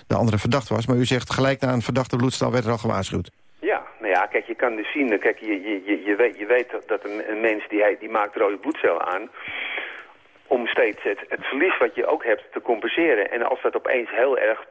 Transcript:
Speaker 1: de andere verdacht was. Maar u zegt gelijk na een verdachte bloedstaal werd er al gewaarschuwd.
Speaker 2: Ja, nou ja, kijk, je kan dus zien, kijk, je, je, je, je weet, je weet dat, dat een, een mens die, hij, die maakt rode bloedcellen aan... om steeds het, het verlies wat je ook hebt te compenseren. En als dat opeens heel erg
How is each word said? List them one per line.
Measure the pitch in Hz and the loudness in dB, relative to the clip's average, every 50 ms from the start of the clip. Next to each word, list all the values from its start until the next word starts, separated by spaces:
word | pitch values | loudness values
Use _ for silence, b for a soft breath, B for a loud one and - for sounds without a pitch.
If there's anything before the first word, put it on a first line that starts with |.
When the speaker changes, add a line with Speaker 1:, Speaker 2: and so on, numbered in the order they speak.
| B | B
Speaker 1:
de | - 110 | -2 0
andere | 98 113 113 - 107 | 2 4 4 2 2
verdacht | - 117 120 143 - - | 2 2 2 0 0 0
was. | 107 110 117 | -2 -2 0
Maar | 120 127 | 2 2
u | 123 127 | 2 4
zegt | 120 131 123 - - - | 4 2 0 0 -2 0
gelijk | - 131 135 139 - | 2 2 2 2 2
na | - 127 127 | 2 0 2
een | 120 - | 0 0
verdachte | - 123 131 127 - - | 0 0 0 0 0 0
bloedstaal | 120 127 131 - - 127 120 117 | 2 2 2 2 0 0 2 2
werd | 127 107 | 2 2
er | 113 | 2
al | 120 110 | 0 0
gewaarschuwd. | - 113 104 98 95 - - - 90 - - _ - - - - | 0 0 0 0 -2 -2 -2 -4 -4 -6 -10 _ -20 -20 -18 -6
Speaker 2:
Ja, | - 208 208 - - - - - | -2 -2 -2 -2 -4 -8 -14 -8
nou | 113 104 90 | -2 2 2
ja, | 90 98 | 2 2
kijk, | - - 113 - | 2 0 -2 -2
je | - - | -2 -2
kan | - 135 123 113 | 0 0 0 0
dus | 107 104 - - | -2 -4 -4 -2
zien, | 147 139 120 104 95 | 0 2 2 2 2
kijk, | - 117 104 - | 2 0 0 0
je, | 113 110 107 95 | -2 -2 -2 -2
je, | 92 107 104 95 90 | -2 -4 -4 -4 0
je, | 101 101 95 95 | -2 -2 -2 0
je | 104 104 | 0 2
weet, | 101 120 113 104 101 | 4 2 2 2 -2
je | 101 | -2
weet | 104 120 127 127 - | 2 2 2 2 0
dat, | 117 104 - - | -6 -10 -4 -4
dat | 107 98 - | -4 -4 -4
een, | 101 104 110 110 107 | -6 -6 -6 -6 -6
een | 110 107 | -4 -2
mens | 113 113 110 104 - - | 0 0 0 0 -4 -4
die, | 104 104 | 0 2
hij, | 104 104 95 104 | 2 2 2 0
die | 110 107 | -4 -4
maakt | 113 110 104 104 - | -2 -2 -2 -2 0
rode | 110 110 98 104 | 0 0 0 0
bloedcellen | 92 101 139 - - - 98 85 82 - | -2 -4 -6 -4 0 0 2 2 2 0
aan... | - 90 95 - - B B B B B B B B B B B B B B B B B B _ - _ _ _ | -2 -4 -4 -6 -8 B B B B B B B B B B B B B B B B B B _ -20 _ _ _
om | - - 123 117 | -2 -2 0 0
steeds | - - - 127 110 101 - - | -2 0 2 2 0 0 -2 -4
het, | 117 101 - - - | -4 -4 -4 -6 -8
het | 131 - - | -8 -8 -6
verlies | - 127 139 165 185 - - | -6 -2 0 2 2 2 2
wat | 127 113 - | 0 0 0
je | 123 - | -2 0
ook | - - - - | 0 0 0 2
hebt | 120 107 - - - - | 0 0 0 -2 -6 -10
te | - | -8
compenseren. | - - 120 104 113 113 - - 170 160 127 104 95 - | -2 -2 -2 0 0 -2 0 2 2 4 4 4 2 0
En | - 120 - | 0 -2 0
als | - 131 - - | 0 -2 0 0
dat | 120 - | 0 0
opeens | 220 - - - 123 113 - | 0 0 0 0 0 0 -2
heel | 104 107 123 139 131 - | 0 2 2 4 4 2
erg | 104 107 110 - - - | 2 2 0 -2 -6 -8